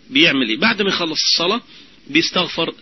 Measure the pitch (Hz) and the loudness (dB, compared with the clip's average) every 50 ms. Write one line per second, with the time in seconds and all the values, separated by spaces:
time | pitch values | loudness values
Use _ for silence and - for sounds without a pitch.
0 | - - 131 143 165 165 135 135 127 104 110 135 190 226 226 202 208 190 - - | -10 -2 2 4 4 4 4 2 0 0 0 0 0 0 0 0 -2 -2 -2 -2
1 | 175 160 151 - - - - - 165 180 214 240 - - - - - - - - | -4 -4 -4 -4 -2 0 0 0 0 -2 -2 -4 -6 -10 -20 -20 -20 -20 -20 -20
2 | - - 139 165 170 - - 185 170 - - 170 165 156 - - | -8 -2 0 0 0 0 0 -2 -2 -2 -2 -4 -4 -6 -6 -10